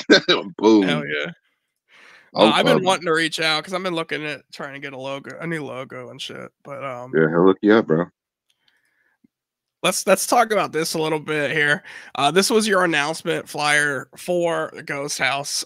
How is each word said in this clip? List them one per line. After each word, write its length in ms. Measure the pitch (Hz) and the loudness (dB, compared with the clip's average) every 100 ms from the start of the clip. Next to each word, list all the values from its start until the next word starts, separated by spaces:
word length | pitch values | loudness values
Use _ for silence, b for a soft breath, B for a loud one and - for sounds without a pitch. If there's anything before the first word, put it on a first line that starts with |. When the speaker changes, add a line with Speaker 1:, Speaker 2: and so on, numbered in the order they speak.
| - | 4
Speaker 1:
<laughs> 480 | 190 - 170 95 - | 4 4 -2 -2 0
Boom. 260 | 104 110 | 4 6
Speaker 2:
Hell 220 | 92 73 71 | 4 0 -4
yeah. 240 | 76 73 170 _ _ _ _ _ b b b b | -6 -8 -12 _ _ _ _ _ b b b b
Speaker 1:
No 60 | - 104 | 4 4
Speaker 2:
Uh, 0 | |
I've 180 | 160 | 6
been 0 | 208 | 4
Speaker 1:
problem. 120 | 165 | 4
Speaker 2:
wanting 220 | - 185 175 | 2 0 0
to 60 | |
reach 260 | 160 160 160 | 0 0 -2
out 240 | 160 156 | -2 -2
'cause 100 | 156 | -4
I've 80 | 180 | -6
been 100 | 190 | -4
looking 300 | 165 165 143 151 | -4 -6 -6 -8
at 140 | 139 _ | -12 _
trying 200 | - 151 | -14 -14
to 60 | 139 | -12
get 140 | 139 | -14
a 40 | 135 | -10
logo, 380 | 135 139 - - | -8 -10 -10 -10
a 80 | 165 | -8
new 180 | 165 | -8
logo 440 | 135 123 131 123 120 | -8 -10 -12 -14 -16
and 100 | 127 | -14
shit. 300 | - 131 127 _ | -14 -14 -16 _
But, 180 | - 139 | -16 -12
um, 300 | 135 123 127 | -10 -12 -4
Speaker 1:
Yeah, 140 | 76 80 | 2 2
he'll 180 | 82 92 | 4 4
look 120 | 95 | 4
you 120 | 104 | 4
up, 120 | 113 78 | 4 4
bro. 200 | 80 87 _ _ _ _ _ _ _ _ _ _ _ _ _ _ _ _ _ | 0 -2 _ _ _ _ _ _ _ _ _ _ _ _ _ _ _ _ _
Speaker 2:
let's, 240 | 165 190 - | -4 0 2
let's 200 | 196 - | 2 2
talk 240 | 247 226 | 2 2
about 200 | 208 147 | 0 -2
this 220 | 156 160 | -2 -4
a 40 | 170 | -2
little 220 | 156 156 | -2 -4
bit 300 | 147 151 143 | -4 -4 -2
here. 300 | 156 147 147 - B B | 0 0 0 -4 B B
Uh, 160 | - 143 | -2 2
this 200 | 165 196 | 4 4
was 160 | 226 214 | 2 2
your 180 | 190 | 2
announcement 640 | 180 156 143 160 175 156 - | 2 2 -2 -4 -4 -4 -6
flyer 600 | 151 147 147 147 131 - - | -2 2 2 2 -2 -8 -12
for 540 | - 180 170 160 156 | -4 0 0 0 -4
the 80 | - | -8
Ghost 360 | 160 143 143 - | -10 -8 -6 -2
House, 460 | 135 139 143 - | -2 -2 -4 -8